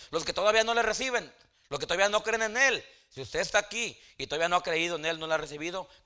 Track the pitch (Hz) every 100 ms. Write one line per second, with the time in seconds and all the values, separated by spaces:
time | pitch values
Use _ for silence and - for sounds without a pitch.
0 | - 160 160 170 202 220 220 233 226 208
1 | 262 240 156 - _ _ - 139 147 175
2 | 202 208 214 220 220 226 269 226 - -
3 | _ - 131 156 170 208 - 220 220 -
4 | - - 135 151 170 175 175 160 170 170
5 | 160 165 160 160 151 147 160 185 185 -